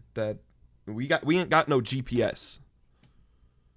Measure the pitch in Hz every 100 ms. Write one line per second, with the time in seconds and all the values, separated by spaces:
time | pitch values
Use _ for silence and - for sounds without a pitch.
0 | - - 107 104 - _ - _ - 107
1 | 135 165 143 175 190 156 151 139 113 135
2 | 127 120 107 - - - - _ _ _
3 | _ _ _ _ _ _ _